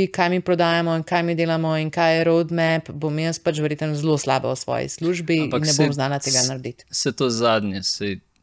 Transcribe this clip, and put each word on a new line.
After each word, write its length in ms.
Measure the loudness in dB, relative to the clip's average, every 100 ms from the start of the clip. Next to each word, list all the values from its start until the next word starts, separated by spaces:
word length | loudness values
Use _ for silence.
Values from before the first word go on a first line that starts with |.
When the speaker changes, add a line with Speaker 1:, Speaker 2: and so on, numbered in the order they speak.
| 2
Speaker 1:
kaj 200 | 2 0
mi 120 | 0
prodajamo 500 | 0 2 2 2 2
in 120 | -2
kaj 180 | 0 0
mi 140 | 0 0
delamo 400 | 0 0 0 0
in 100 | -2
kaj 280 | 2 2 4
je 80 |
roadmap, 680 | 4 2 2 0 2 0 -4
bom 240 | -6 -4
jaz 240 | -2 -2 -2
pač 220 | -2 0
verjetno 320 | -2 -2 -2
zelo 240 | 0 0 0
slaba 340 | 2 0 0
v 80 | -4
svoji 300 | -4 -4 -4
službi 480 | -4 -2 -2 0 0
Speaker 2:
Ampak 200 | 0 0
Speaker 1:
in 40 | 0
ne 60 |
Speaker 2:
saj 140 | 2 2
Speaker 1:
bom 80 |
znala 240 | 2 -2 -2
tega 220 | 0 0
Speaker 2:
s-, 100 | 0
Speaker 1:
narediti. 320 | -4 -10 -12 -8
Speaker 2:
saj 240 | -4 -2
to 180 | 0 0
zadnje, 540 | 2 2 2 0 -4
saj 340 | -4 -4 -4 -6 _ _